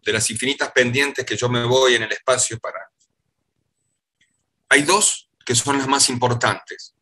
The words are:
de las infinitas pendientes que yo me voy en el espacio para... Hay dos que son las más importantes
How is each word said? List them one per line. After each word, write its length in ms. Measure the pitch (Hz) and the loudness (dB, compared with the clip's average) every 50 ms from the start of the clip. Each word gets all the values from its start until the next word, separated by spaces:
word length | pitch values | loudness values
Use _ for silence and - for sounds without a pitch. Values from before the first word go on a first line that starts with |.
de 100 | _ 107 | _ -2
las 160 | 107 113 113 - | -2 -2 -2 -4
infinitas 420 | 113 - 123 131 143 - 147 - | -4 -4 -4 -4 -2 -4 -4 -2
pendientes 520 | - 131 127 123 120 139 143 143 135 - 117 | 2 2 2 2 2 0 -2 -2 -2 -6 -6
que 140 | - 135 - | -6 -4 -4
yo 100 | 123 120 | -2 -2
me 160 | 123 120 120 | 0 0 0
voy 300 | 120 127 131 131 127 123 | 2 2 4 4 4 4
en 80 | 113 | 2
el 100 | 110 107 | 0 -4
espacio 460 | 107 - _ - 127 120 - - 113 107 | -6 -4 _ 0 0 2 0 -4 -4 -8
para... 340 | - - - - - _ _ _ _ _ _ _ _ _ _ _ _ _ _ _ _ _ _ _ _ _ _ _ _ _ _ _ _ _ _ _ _ _ _ _ _ _ | -10 -10 -10 -12 -16 _ _ _ _ _ _ _ _ _ _ _ _ _ _ _ _ _ _ _ _ _ _ _ _ _ _ _ _ _ _ _ _ _ _ _ _ _
Hay 140 | 135 143 | 2 2
dos 480 | 147 160 185 208 220 - - - _ _ _ _ _ | 4 4 2 4 2 0 -2 -4 _ _ _ _ _
que 80 | - 123 | -2 -2
son 240 | 120 - 143 139 139 | 0 0 0 -2 -2
las 100 | 135 135 | 0 0
más 220 | 139 135 - - | 2 2 2 0
importantes 840 | 127 113 123 117 120 120 - 113 98 - - - - - - - _ _ | 0 0 0 0 0 2 0 0 0 -2 -8 -18 -18 -18 -18 -20 _ _